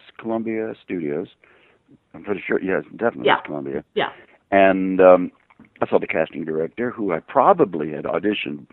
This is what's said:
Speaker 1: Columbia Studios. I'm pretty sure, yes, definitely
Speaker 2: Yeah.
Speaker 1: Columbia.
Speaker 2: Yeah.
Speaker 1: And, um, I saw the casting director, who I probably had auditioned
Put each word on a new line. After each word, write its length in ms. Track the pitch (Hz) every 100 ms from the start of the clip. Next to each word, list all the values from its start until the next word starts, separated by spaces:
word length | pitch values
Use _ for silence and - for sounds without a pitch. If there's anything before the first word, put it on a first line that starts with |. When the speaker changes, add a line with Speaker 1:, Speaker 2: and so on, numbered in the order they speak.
| - -
Speaker 1:
Columbia 560 | 113 113 113 110 110 110
Studios. 440 | - 92 76 76 98 _ _ _ _ _ _ _ _ -
I'm 80 |
pretty 180 | 98 90 -
sure, 120 | -
yes, 220 | 95 85 - -
definitely 320 | 117 67 62
Speaker 2:
Yeah. 120 | - -
Speaker 1:
Columbia. 380 | 76 69 69 -
Speaker 2:
Yeah. 160 | 214 - - - _ -
Speaker 1:
And, 500 | 98 95 95 92 92
um, 320 | 92 90 90 _ _ _ - -
I 40 | 117
saw 120 | 104
the 80 | 104
casting 380 | 87 80 73 80
director, 440 | 78 80 - 120
who 240 | 110 101
I 60 | 80
probably 720 | - 139 147 190 117 82 78
had 140 | 73 73
auditioned 600 | 82 101 101 71 73 64